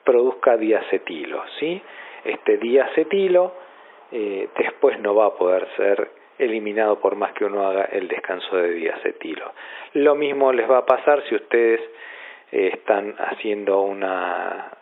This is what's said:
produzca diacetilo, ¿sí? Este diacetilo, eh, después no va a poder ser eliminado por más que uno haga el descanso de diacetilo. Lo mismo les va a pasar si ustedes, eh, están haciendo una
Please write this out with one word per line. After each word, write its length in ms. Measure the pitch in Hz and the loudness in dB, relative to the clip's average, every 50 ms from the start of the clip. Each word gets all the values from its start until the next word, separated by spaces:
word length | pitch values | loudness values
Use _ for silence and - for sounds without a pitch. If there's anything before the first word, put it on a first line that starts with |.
| _ | _
produzca 540 | - 123 120 123 131 123 - - 135 120 110 | 4 4 4 4 2 0 2 4 4 4 4
diacetilo, 880 | 110 107 110 98 - - - 92 - - 87 78 82 78 76 76 - - - - | 4 2 2 0 0 -2 -4 -4 -4 -6 -10 -10 -10 -8 -8 -10 -10 -10 -10 -8
¿sí? 220 | 147 160 175 196 - - - - - - - - - | -6 -6 -6 -8 -12 -16 -20 -18 -18 -18 -18 -10 -8
Este 340 | - - - - - 107 101 | -8 -8 -2 0 0 0 2
diacetilo, 960 | 110 117 123 135 127 - - 160 160 156 - 196 190 185 180 180 180 185 180 - - - - - - - - - - _ | 2 2 4 4 4 4 0 -2 0 0 0 0 2 4 4 4 4 2 -2 -12 -20 -20 -20 -20 -20 -20 -20 -20 -20 _
eh, 380 | - 117 107 104 98 95 101 101 - - | -8 -6 -4 -4 -4 -6 -6 -6 -4 -4
después 420 | - - - - - 135 110 - | -4 -4 -2 2 2 2 2 0
no 160 | 107 104 101 | -2 2 2
va 120 | 107 107 101 | 4 4 4
a 80 | - | 2
poder 320 | - 90 90 92 92 90 - - - | 0 0 2 2 0 0 -4 -4 -2
ser 340 | 101 101 101 101 - - - - - _ _ - | 2 2 2 0 -2 -6 -8 -18 -20 _ _ -2
eliminado 600 | 139 120 110 113 107 104 104 110 110 107 104 - | -2 -2 -2 -4 -4 -4 -2 0 2 2 2 2
por 160 | - 98 98 | 0 -2 0
más 180 | 101 101 - - | 0 -4 -4 -2
que 120 | - 107 | -4 -4
uno 200 | 101 98 101 98 | -2 0 0 -2
haga 200 | 98 95 95 98 | 0 0 0 -2
el 220 | - - 101 92 85 | 0 -2 -4 -4 -4
descanso 500 | 87 - - - 92 90 - - 98 92 | -6 -6 -6 -6 -8 -8 -6 -2 0 0
de 140 | 87 87 | 0 0
diacetilo. 800 | 87 85 82 78 - - - - - - - - - - - - - - - - - - - - - | 0 -2 -4 -4 -6 -4 -4 -6 -6 -6 -10 -12 -10 -10 -12 -14 -16 -16 -18 -18 -16 -16 -18 -6 -2
Lo 220 | 151 143 147 143 | 2 4 4 4
mismo 360 | 147 151 143 139 139 139 131 | 4 2 -2 0 2 4 4
les 180 | 127 120 113 113 | 4 4 4 4
va 100 | 131 123 | 4 4
a 60 | 120 | 6
pasar 380 | - 127 123 - 156 147 143 - - | 4 2 4 4 2 2 2 2 -2
si 60 | 117 | -4
ustedes, 440 | 104 - - - 117 117 113 113 113 - - - - - - - - - - - - _ _ | -4 -2 0 2 4 4 4 2 2 -2 -8 -14 -18 -20 -18 -18 -18 -18 -20 -20 -20 _ _
eh, 200 | - - 98 92 - | -2 0 0 0 0
están 420 | - - - 107 101 101 104 107 - | -4 -2 0 0 0 0 -6 -6 -6
haciendo 640 | - - - - - 110 104 104 101 98 98 98 | -6 -6 -6 -6 -4 -4 -4 -2 0 0 2 2
una 880 | 98 98 98 98 98 95 95 92 90 90 90 87 90 92 90 - - - - - | 2 0 -2 -4 -4 -4 -2 -4 -4 -4 -4 -4 -4 -6 -8 -8 -10 -14 -16 -20